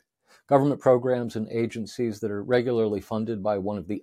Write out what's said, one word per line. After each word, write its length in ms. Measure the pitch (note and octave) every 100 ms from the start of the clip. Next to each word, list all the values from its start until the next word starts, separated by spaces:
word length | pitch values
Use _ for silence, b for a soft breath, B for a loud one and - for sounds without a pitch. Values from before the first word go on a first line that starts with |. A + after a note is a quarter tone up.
| _ _ b b -
Government 340 | C#3 C#3+ C3
programs 560 | C3+ B2 B2+ B2 A#2 A2
and 120 | G#2+
agencies 720 | A2+ A#2 A#2 G2+ - A#2 G#2+
that 100 | G#2+
are 120 | G2+
regularly 580 | G2+ B2 B2 A#2 A2 G2+
funded 420 | - A2 A2 G#2+
by 160 | G#2 G#2
one 180 | G2 G#2
of 100 | F2
the 160 | G#2